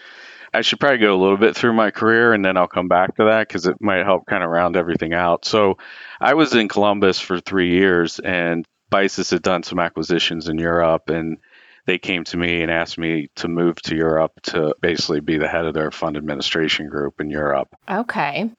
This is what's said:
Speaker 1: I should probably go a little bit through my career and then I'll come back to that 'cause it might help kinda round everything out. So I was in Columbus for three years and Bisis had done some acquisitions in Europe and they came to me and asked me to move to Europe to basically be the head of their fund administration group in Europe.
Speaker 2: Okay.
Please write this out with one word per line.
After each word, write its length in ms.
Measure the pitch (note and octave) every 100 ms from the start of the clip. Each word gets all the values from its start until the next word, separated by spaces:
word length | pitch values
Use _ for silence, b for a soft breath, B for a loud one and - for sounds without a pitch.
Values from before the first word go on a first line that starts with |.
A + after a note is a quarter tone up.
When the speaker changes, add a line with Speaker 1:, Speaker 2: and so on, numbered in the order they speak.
| B B B B B
Speaker 1:
I 80 | -
should 180 | A2+ A2+
probably 160 | C#3+ B2+
go 160 | G#2 F#2+
a 60 |
little 160 | F#2+ G2
bit 180 | A2 -
through 180 | B2
my 180 | A2+ G#2+
career 420 | - A2 A2+ A#2
and 100 | G#2+
then 140 | F#2+ F#2
I'll 100 | F2
come 200 | - F2+
back 260 | F2 F#2 -
to 100 | G#2+
that 220 | A2 G#2+
'cause 180 | F#2+ F2
it 140 | -
might 220 | G#2 F#2 G2
help 220 | F#2 -
kinda 200 | G2+ F2
round 280 | E2+ F2 F2+
everything 380 | E2+ E2 D#2+
out. 320 | E2+ F2 E2+ -
So 320 | A2 G2+ F#2 B B B B
I 140 | B2
was 200 | D3 D3 A#2
in 120 | G#2
Columbus 520 | G2+ G#2 G2+ G2 F2+
for 200 | - F2+
three 320 | - F#2+ F2
years 480 | F2 G2 F2 E2+ -
and 460 | F2+ F2+ E2+ E2+ D#2+ _ -
Bisis 420 | G2 G2 - F2+
had 100 | F2+
done 220 | F#2+ F2+
some 160 | - F2+
acquisitions 680 | E2+ - D#2 E2+ - E2 D#2+
in 100 | D#2
Europe 520 | E2 E2+ E2 E2 -
and 280 | E2 D#2+ D#2+ b b b b -
they 100 | F2+
came 240 | - F2+
to 140 | D#2+ F2
me 260 | F2 E2+
and 80 | E2
asked 260 | E2 E2 -
me 300 | E2 E2 C#2+ -
to 120 | E2+
move 320 | E2+ E2+ E2
to 120 | - D#2+
Europe 360 | E2 D#2+ D#2+ _
to 320 | - F2+ D2+ -
basically 380 | E2+ D#2+ - D2+
be 180 | D2+ D#2
the 100 | D#2
head 180 | E2 E2
of 100 | D#2
their 160 | D2+
fund 260 | - E2 D2+
administration 680 | D2+ C#2+ - E2 D#2 - D2+
group 300 | D2 C#2+ -
in 80 | D2+
Europe. 460 | D2 D2 C#2 - _ -
Speaker 2:
Okay. 640 | F#3+ A#3+ A3 D3 C#3+ A3